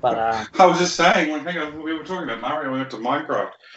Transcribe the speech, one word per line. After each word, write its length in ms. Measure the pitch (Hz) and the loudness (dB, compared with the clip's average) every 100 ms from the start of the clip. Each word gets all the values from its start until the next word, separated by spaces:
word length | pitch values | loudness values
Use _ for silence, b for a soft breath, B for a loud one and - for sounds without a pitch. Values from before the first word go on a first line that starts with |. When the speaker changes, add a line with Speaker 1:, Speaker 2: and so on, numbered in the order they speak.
Speaker 1:
but, 180 | 123 113 | 0 2
uh, 260 | 113 113 107 | 0 0 -2
Speaker 2:
<laughs> 80 | - | 6
I 80 | 180 | 6
was 120 | 170 | 6
just 160 | 175 - | 2 4
saying, 340 | 170 196 151 | 4 4 2
like, 140 | 151 | -2
hang 140 | 151 170 | -6 -6
on, 220 | 151 156 | -6 -8
we 100 | 156 160 | -6 -6
were 60 | |
talking 200 | 147 180 147 | -6 -6 -6
about 120 | 113 | -6
Mario, 320 | 123 151 139 | -4 -4 -4
we 60 | 131 | -4
went 120 | 131 | -6
to 60 | 117 | -6
Minecraft. 540 | 120 147 151 113 95 - B | -2 -2 -2 -2 -4 -10 B